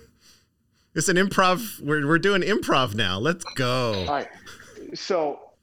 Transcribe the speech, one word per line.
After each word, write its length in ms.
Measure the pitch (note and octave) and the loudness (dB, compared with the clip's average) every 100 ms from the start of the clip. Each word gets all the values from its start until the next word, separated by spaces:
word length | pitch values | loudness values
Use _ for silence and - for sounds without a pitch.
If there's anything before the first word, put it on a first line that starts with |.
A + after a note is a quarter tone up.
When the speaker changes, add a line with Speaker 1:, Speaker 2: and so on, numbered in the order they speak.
| - _ _ _ _ _ _ _ _ E3 | -20 _ _ _ _ _ _ _ _ -2
Speaker 1:
It's 120 | G3 | 2
an 80 | F3+ | 4
improv. 640 | G3 - F#3 F3 A2 - | 4 2 2 0 -2 -8
We're, 240 | C#3 D3+ C#3+ | -2 0 2
we're 140 | E3 | 2
doing 220 | F#3+ G3 | 4 2
improv 500 | E3+ A#3 - C#3+ A#2+ G#2+ | 2 0 2 2 2 0
now. 240 | G2 F#2+ | 0 0
Let's 240 | C3+ F3 - - | 0 -2 -4 -2
go. 500 | B2 B2+ A#2+ G2 F2+ | 0 0 0 -2 -2
Speaker 2:
All 60 | |
right. 140 | C#3+ G#2+ - - - - - - | -4 -6 -14 -20 -20 -20 -18 -14
So, 460 | - - F3+ D3+ C3 - _ | -10 -2 0 0 -4 -14 _